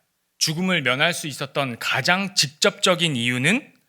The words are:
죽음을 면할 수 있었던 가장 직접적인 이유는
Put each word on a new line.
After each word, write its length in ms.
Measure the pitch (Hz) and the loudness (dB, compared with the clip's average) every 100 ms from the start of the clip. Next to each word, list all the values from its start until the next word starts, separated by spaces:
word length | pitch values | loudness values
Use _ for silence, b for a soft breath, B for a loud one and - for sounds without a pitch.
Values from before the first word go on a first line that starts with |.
| _ _ _ _ | _ _ _ _
죽음을 440 | - 160 185 175 | -4 0 0 0
면할 320 | 127 127 165 | 0 0 0
수 120 | 170 156 | 0 -8
있었던 520 | 131 143 151 135 113 | -8 -6 -4 -4 -4
가장 560 | - 127 131 185 190 | -4 -2 0 0 0
직접적인 840 | - 139 - 208 196 - - 170 127 | -2 -2 0 0 2 0 2 0 0
이유는 560 | 120 123 143 240 - _ | 0 2 2 0 -4 _